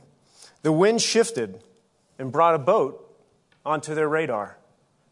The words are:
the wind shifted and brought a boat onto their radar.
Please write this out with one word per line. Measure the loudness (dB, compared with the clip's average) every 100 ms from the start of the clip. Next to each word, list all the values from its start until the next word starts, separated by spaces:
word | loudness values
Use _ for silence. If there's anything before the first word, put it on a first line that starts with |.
| _ _ _ _ -20 _
the | -2
wind | 2 4 2
shifted | 0 0 0 -2 -8 -10 _ _ _ _ _ -12
and | -6
brought | 2 4
a | 4
boat | 2 2 2 -4 -20 _ _ _ _ _
onto | -6 -6 -4
their | -2 -2
radar. | -2 -2 -6 -8 -14 _ _ _ _ _